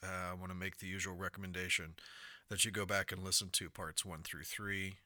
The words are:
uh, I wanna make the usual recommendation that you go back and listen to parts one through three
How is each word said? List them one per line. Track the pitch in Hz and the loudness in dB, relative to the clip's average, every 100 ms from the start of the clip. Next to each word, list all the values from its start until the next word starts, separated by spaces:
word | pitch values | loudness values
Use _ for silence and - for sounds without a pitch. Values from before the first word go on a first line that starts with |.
uh, | 95 92 90 | 0 -2 -2
I | |
wanna | 90 92 | -2 -4
make | 92 95 - | -2 -2 -2
the | 95 | -4
usual | 95 95 | -2 -2
recommendation | 90 95 104 95 90 90 - 80 82 - - - - - | 0 -4 -2 -4 -2 2 2 2 -10 -14 -14 -14 -14 -4
that | 98 | 4
you | 110 | 4
go | 104 | 4
back | 98 98 92 | 4 4 4
and | 92 | -2
listen | 92 - 95 | 4 4 4
to | - 80 | 0 0
parts | - 80 - | -6 -2 -2
one | 95 80 | -2 -6
through | - 76 | -6 -6
three | 76 - 101 98 95 95 | -6 -2 0 2 0 -4